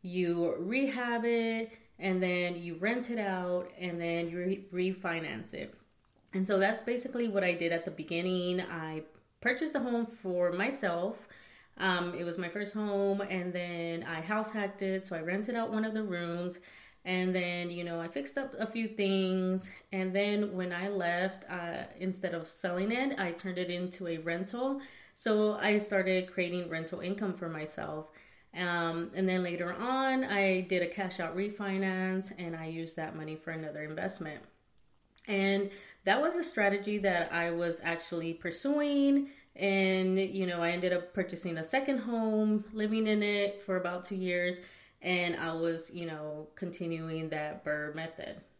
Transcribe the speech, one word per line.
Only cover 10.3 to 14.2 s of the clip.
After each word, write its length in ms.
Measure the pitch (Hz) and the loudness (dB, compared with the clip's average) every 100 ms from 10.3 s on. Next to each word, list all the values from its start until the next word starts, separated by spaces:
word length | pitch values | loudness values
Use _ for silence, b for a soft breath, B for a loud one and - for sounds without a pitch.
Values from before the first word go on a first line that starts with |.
| 180 175 | 2 2
myself. 760 | 175 226 277 190 170 190 233 - B B B B - | 2 0 0 0 0 -2 -4 -14 B B B B -2
Um, 380 | 190 180 175 175 | 2 2 0 -2
it 80 | |
was 160 | 175 170 | -4 -2
my 100 | 175 | -4
first 240 | 208 202 | -4 -4
home, 480 | 214 208 202 196 196 | -2 0 2 2 2
and 320 | 202 185 180 | 0 -2 -2
then 480 | 180 175 170 170 165 | -2 -4 -4 -2 -4
I 200 | - 160 | -4 -6